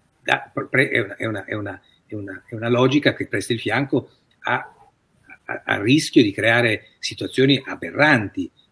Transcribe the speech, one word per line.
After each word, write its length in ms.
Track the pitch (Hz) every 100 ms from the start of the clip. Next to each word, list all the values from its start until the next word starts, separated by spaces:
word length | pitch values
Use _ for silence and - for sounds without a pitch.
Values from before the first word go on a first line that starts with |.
| _ _
dà, 300 | - - -
pre-, 360 | - - 131 135
è 100 | 117
una, 160 | 98 -
è 100 | 110
una, 200 | 104 95
è 80 |
una, 280 | 107 101 92 _ _ _
è 80 |
una, 300 | 107 101 95 -
è 60 |
una 160 | 117 117
logica 460 | 123 135 143 143 -
che 120 | -
presta 260 | 101 -
il 60 | 117
fianco 520 | - 113 139 127 - _ _ _
a, 500 | - 123 - - - _ _ _ - - -
a, 160 | 120 -
al 160 | 101
rischio 400 | 101 147 - -
di 100 | 107
creare 580 | 98 107 117 117 107 - _
situazioni 600 | - - 101 - 135 139 -
aberranti 840 | - 85 - 151 131 98 - 85 - _